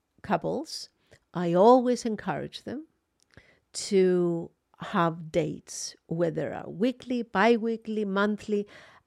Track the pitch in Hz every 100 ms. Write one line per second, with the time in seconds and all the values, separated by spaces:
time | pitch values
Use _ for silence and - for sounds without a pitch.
0 | _ _ - 175 165 196 320 - - _
1 | _ - _ 165 175 175 220 254 247 240
2 | 233 208 - 147 143 - - 247 320 _
3 | _ _ _ - _ _ _ - - 196
4 | 185 180 175 170 170 _ _ - - 208
5 | 165 170 160 170 151 - - - - -
6 | - 170 170 156 139 98 - 160 247 254
7 | 247 247 233 190 220 233 226 226 220 214
8 | 202 190 208 208 - 208 202 - - -